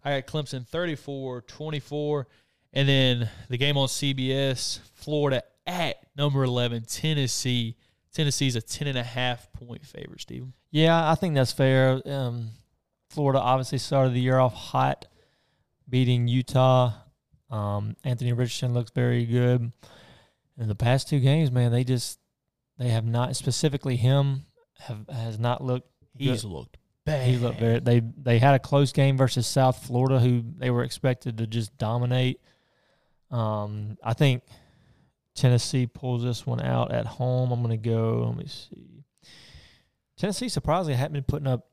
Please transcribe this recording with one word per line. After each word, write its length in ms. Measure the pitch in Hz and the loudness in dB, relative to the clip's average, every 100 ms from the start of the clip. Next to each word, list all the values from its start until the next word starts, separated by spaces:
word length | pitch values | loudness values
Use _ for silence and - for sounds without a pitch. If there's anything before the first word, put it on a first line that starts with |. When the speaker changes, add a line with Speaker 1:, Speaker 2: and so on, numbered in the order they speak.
Speaker 1:
I 160 | 143 139 | -2 -4
got 80 | 131 | -4
Clemson 400 | 156 139 135 120 | -8 -6 -10 -8
thirty-four 720 | 165 175 151 - 139 131 123 | -6 -4 -6 -8 -8 -8 -10
twenty-four. 840 | - - 156 151 - 147 147 147 127 _ _ _ _ 139 | -14 -12 -8 -8 -6 -4 -2 -2 -4 _ _ _ _ 0
And 140 | 139 | 4
then 400 | 135 131 123 117 - - | 4 4 2 -2 -6 -8
the 80 | 123 | -2
game 200 | 143 143 | 0 2
on 100 | 131 | 0
C 240 | - 143 | 0 -2
B 200 | 135 131 | -2 -2
S, 460 | 131 139 127 - - - _ | 0 -2 -2 -6 -8 -12 _
Florida 480 | - 151 147 127 - _ - | -4 0 2 0 -4 _ -10
at 320 | 180 156 - _ 143 | -4 -4 -6 _ -2
number 260 | 147 139 | 0 2
eleven, 400 | 127 123 120 117 | 2 0 0 -4
Tennessee. 920 | 113 - 156 151 127 - 131 123 113 - _ _ _ | -8 -4 -2 0 0 -2 0 0 -2 -8 _ _ _
Tennessee's 440 | - 147 - 135 120 | -2 0 2 0 0
a 40 | |
ten 260 | - - 143 | -6 -8 -4
and 100 | 131 | -4
a 60 | |
half 500 | 120 123 123 120 - | -6 -4 -4 -4 -10
point 320 | - 120 - 139 | -20 -16 -18 -16
favorite, 340 | - - - | -16 -16 -16
Stephen. 320 | - 123 127 - _ | -14 -12 -12 -18 _
Speaker 2:
Yeah, 380 | 151 160 165 156 | 2 4 4 4
I 60 | 160 | 2
think 200 | 185 143 | 2 2
that's 160 | 123 | 2
fair. 480 | - 135 131 131 131 135 | 2 4 6 4 2 -4
Um, 440 | 139 123 120 113 113 _ _ _ _ _ | -6 -4 -6 -10 -14 _ _ _ _ _
Florida 280 | - 139 135 | -2 2 2
obviously 380 | 123 131 127 131 | 2 0 0 -6
started 360 | - 139 131 123 | -2 2 2 2
the 40 | |
year 200 | 123 131 | 2 4
off 160 | 127 - | 4 0
hot, 500 | - 131 135 - - _ _ _ _ _ _ _ - | -4 0 0 -2 -10 _ _ _ _ _ _ _ -2
beating 400 | 127 123 123 120 | 2 4 2 2
Utah. 680 | 123 123 127 131 127 123 110 _ _ _ _ _ | 0 2 4 6 6 4 -2 _ _ _ _ _
Um, 440 | 110 104 104 107 - | -6 -4 -4 -6 -6
Anthony 300 | 135 120 120 | -4 -2 -2
Richardson 400 | 120 123 - 127 | 0 -2 -2 -2
looks 160 | 120 117 | -2 -2
very 340 | - 123 120 117 | -2 0 0 0
good. 460 | 120 123 123 120 - - - - - _ _ _ - | 2 4 2 0 -8 -20 -20 -20 -20 _ _ _ -8
In 100 | 110 | -6
the 80 | 104 | 0
past 320 | 117 135 - | 2 2 2
two 120 | 147 | 2
games, 320 | 127 151 151 | 4 4 2
man, 200 | 123 120 | 2 2
they 120 | 120 | 2
just, 360 | 127 127 - - _ _ _ _ _ - | 2 0 -2 -12 _ _ _ _ _ -6
they 100 | 123 | -2
have 160 | 113 113 | 0 0
not, 300 | 117 123 131 | -2 -2 -2
specifically 600 | - - 160 139 139 120 | -4 0 0 -2 -2 2
him, 520 | 123 139 139 135 147 _ _ _ | 4 4 2 -2 -8 _ _ _
have, 280 | - 110 107 | -14 -12 -10
has 280 | 123 113 107 | -8 -6 -2
not 240 | 120 123 | -2 -2
looked 240 | 131 127 _ _ _ 117 | -2 -4 _ _ _ -4
Speaker 1:
He's 240 | 139 117 | -2 -2
Speaker 2:
good. 80 | 104 | -6
Speaker 1:
looked 260 | 80 - - _ _ - | -12 -14 -20 _ _ -4
bad. 220 | 151 127 | 0 2
Speaker 2:
He 100 | 123 | 2
looked 220 | 120 117 | 0 0
very, 200 | 117 117 | 0 2
they, 220 | 120 120 113 - | 4 2 2 -6
they 220 | 123 117 | 2 4
had 140 | 135 139 | 6 4
a 40 | |
close 320 | - 143 139 | 4 2 2
game 240 | - 139 131 | 4 2 4
versus 280 | 131 - 113 | 2 2 0
South 380 | 139 131 - 131 | 2 2 0 -4
Florida, 340 | 123 131 131 | 0 2 4
who 240 | 123 123 117 - | 4 2 -2 -6
they 140 | 127 | -2
were 120 | 120 | -2
expected 540 | 127 - 135 123 131 110 | -2 -2 -2 -2 -6 -6
to 80 | 113 | -4
just 280 | 117 107 _ | -4 -6 _
dominate. 640 | 107 120 123 127 127 127 _ _ _ _ _ _ _ _ _ | -4 -2 0 0 0 -2 _ _ _ _ _ _ _ _ _
Um, 640 | 120 110 107 104 107 104 104 | -4 -2 -4 -6 -8 -8 -8
I 100 | 110 | -6
think 300 | 117 143 123 _ - _ _ _ _ _ _ _ | 2 2 2 _ -20 _ _ _ _ _ _ _
Tennessee 540 | - 131 123 - 135 123 | 0 4 4 2 -2 -2
pulls 360 | - 127 123 | -6 -6 -4
this 220 | 120 113 - | -4 -4 -6
one 160 | 120 | -4
out 300 | 127 123 120 | -2 -2 -2
at 160 | 117 113 | -4 -6
home. 440 | - 127 127 127 | -6 -2 -2 -2
I'm 120 | 120 | -2
gonna 140 | 120 113 | -2 -2
go, 480 | 113 113 113 117 117 | -2 0 0 0 -2
let 100 | 117 | -6
me 80 | - | -10
see. 580 | - - - - - - _ - - - - - _ _ _ _ - | -14 -18 -20 -20 -20 -20 _ -20 -20 -20 -20 -20 _ _ _ _ -6
Tennessee 320 | 202 190 247 | -4 -4 -4
surprisingly 440 | - 151 165 170 123 | -4 -2 -2 0 -2
hadn't 180 | 147 | -2
been 100 | 143 | -4
putting 240 | 131 151 135 | -4 -2 -2
up 200 | 123 _ | -4 _